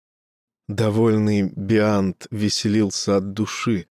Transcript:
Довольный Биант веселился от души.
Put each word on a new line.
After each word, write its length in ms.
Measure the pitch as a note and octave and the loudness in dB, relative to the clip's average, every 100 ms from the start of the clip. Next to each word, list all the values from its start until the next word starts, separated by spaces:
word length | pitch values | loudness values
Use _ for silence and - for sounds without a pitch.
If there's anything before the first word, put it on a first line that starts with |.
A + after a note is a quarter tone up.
| _ _ _ _ _ _ - | _ _ _ _ _ _ -8
Довольный 760 | G#2 A2 G#2+ A2+ G#2+ G#2+ G#2 | -2 0 2 2 4 2 2
Биант 840 | G2 - G2 A2 G#2+ G#2 G2 - - | 0 -4 0 2 2 2 0 -4 -8
веселился 840 | G#2+ G#2 - A2 G#2+ G2+ - - G2 | -4 -2 0 0 2 0 -2 0 0
от 160 | G2 | -2
души. 540 | G2 G#2 - - G2+ E2 | -6 -6 -6 -4 -4 -6